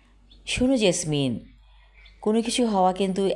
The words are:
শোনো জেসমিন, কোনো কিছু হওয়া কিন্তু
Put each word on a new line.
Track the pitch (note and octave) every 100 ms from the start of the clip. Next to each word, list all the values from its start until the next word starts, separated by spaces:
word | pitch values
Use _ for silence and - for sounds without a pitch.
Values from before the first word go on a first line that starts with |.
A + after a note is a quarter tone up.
| _ _ _ - -
শোনো | - B3+ C4+
জেসমিন, | G#3 F3 D#3 D3 C3+ A2 - - - - _ - - -
কোনো | G#3+ A3
কিছু | A3+ B3 A#3
হওয়া | G3+ F#3
কিন্তু | F#3 F#3+ F#3 G3